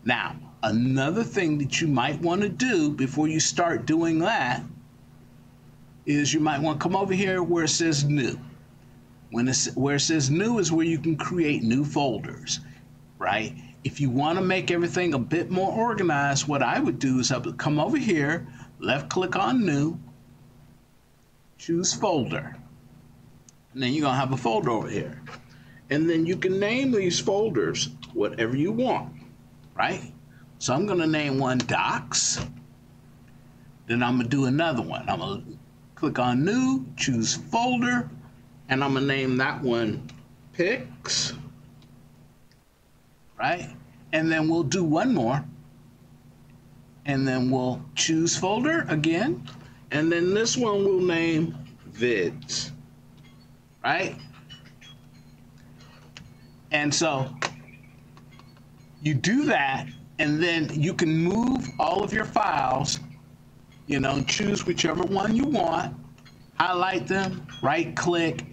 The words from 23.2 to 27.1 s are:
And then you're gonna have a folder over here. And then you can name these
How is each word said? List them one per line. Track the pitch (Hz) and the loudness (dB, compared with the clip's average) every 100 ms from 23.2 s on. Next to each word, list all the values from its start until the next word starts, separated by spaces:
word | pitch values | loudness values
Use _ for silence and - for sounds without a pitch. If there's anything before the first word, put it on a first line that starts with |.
| - - - - _ | -20 -20 -20 -20 _
And | 131 | -4
then | 123 | 0
you're | 151 | 2
gonna | 143 127 | 2 2
have | 131 | 0
a | 135 | 0
folder | 233 220 139 | 0 0 0
over | 110 - | -2 -2
here. | 101 - - - - - - - - - | -4 -6 -10 -16 -18 -20 -20 -20 -20 -4
And | 143 165 | 0 2
then | 165 165 | 2 2
you | 185 | 0
can | 190 190 | 0 0
name | 202 247 269 | 0 0 2
these | 220 185 | 2 2